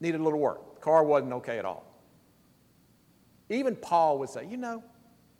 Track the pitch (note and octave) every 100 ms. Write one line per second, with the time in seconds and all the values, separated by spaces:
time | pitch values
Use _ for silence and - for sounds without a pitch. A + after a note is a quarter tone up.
0 | E3+ D#3+ D#3+ D3+ C3 - - - D3+ D#3+
1 | D3+ D3 B2+ B2 A#2+ A2+ F#2 E2 - _
2 | _ _ _ _ _ _ _ _ _ _
3 | _ _ _ _ - A#3 C4 G#3 - E3+
4 | D#3+ C#3 C3 A#2+ D#3+ B3 A#3+ A3+ - _
5 | _ _ _